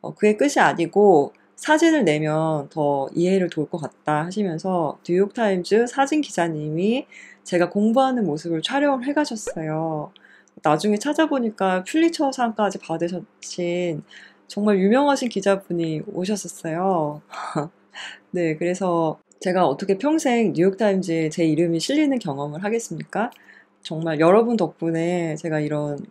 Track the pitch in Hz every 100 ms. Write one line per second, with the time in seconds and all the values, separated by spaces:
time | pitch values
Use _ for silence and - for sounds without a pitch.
0 | - - 214 214 285 285 175 165 165 190
1 | 208 165 139 _ _ - - 302 330 311
2 | 185 151 156 156 160 156 143 160 143 143
3 | 135 - 175 190 175 - 147 170 147 _
4 | - 151 165 196 196 160 190 180 151 -
5 | - 175 202 - 220 190 170 214 240 -
6 | 277 302 277 - 170 156 151 160 196 247
7 | - - - - - 180 175 202 214 233
8 | 262 247 190 151 170 165 160 269 285 269
9 | 247 302 294 226 - - 156 156 160 156
10 | 151 _ - - _ - 156 151 208 208
11 | 285 302 311 277 233 214 190 185 185 311
12 | 330 330 277 262 240 220 208 196 - 165
13 | 175 180 - _ - - 175 175 175 151
14 | - - - _ _ - 214 196 196 247
15 | 285 277 254 202 190 196 - 175 165 156
16 | - - 185 208 180 - - 160 190 180
17 | 151 151 _ - - 160 151 _ _ -
18 | - - _ 180 165 156 170 185 185 170
19 | 160 151 _ _ 190 185 180 147 196 190
20 | 285 320 285 233 214 147 185 190 214 190
21 | 185 165 156 156 165 151 170 165 - 294
22 | 302 262 170 139 147 151 202 226 - 160
23 | 151 - 240 - - - _ _ - 160
24 | 165 151 165 202 233 233 165 - 165 165
25 | 170 180 165 151 165 156 147 151 147 143
26 | -